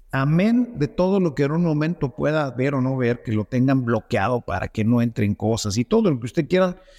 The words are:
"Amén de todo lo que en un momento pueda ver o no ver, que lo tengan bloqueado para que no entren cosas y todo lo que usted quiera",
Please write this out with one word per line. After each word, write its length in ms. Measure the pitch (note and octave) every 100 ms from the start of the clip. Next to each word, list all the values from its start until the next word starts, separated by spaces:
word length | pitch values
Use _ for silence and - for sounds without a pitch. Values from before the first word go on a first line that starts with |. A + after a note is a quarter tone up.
| -
"Amén 680 | C#3 C#3 D#3+ G#3 A#3+ A#3+ -
de 80 | C#3+
todo 320 | D#3+ F3+ G3
lo 160 | F3 C3+
que 80 |
en 80 | C#3
un 120 | D#3+
momento 520 | F3 D3+ D#3 F3 C#3 -
pueda 340 | D3 D#3 C#3+
ver 220 | A#2 C3
o 80 | C#3
no 160 | B2+ C3
ver, 240 | A#2+ A#2+
que 120 | -
lo 120 | A2 G2+
tengan 400 | B2+ C3 C3+ A#2+
bloqueado 560 | A#2 - A2 G2 B2
para 280 | - F#2+ -
que 140 | - G#2+
no 160 | A#2+
entren 340 | A#2 - G#2 G2+
cosas 420 | G#2+ A2+ G#2 G2+
y 80 | B2
todo 240 | A3+ G#3+
lo 100 | C3
que 60 | A#2
usted 220 | - C#3+
quiera", 340 | F#3 F#3 F3+ -